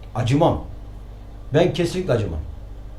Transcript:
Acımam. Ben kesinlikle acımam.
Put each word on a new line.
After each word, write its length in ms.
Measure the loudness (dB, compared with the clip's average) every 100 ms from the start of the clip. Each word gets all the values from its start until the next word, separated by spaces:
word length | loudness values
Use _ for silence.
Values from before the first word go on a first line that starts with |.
| -8
Acımam. 500 | -2 2 6 6 4 -4 -10 -12 -12 -14 -14 -14 -14 0
Ben 180 | 4 4
kesinlikle 400 | 4 0 0 2
acımam. 280 | 2 2 -4 -6 -10 -12 -12 -12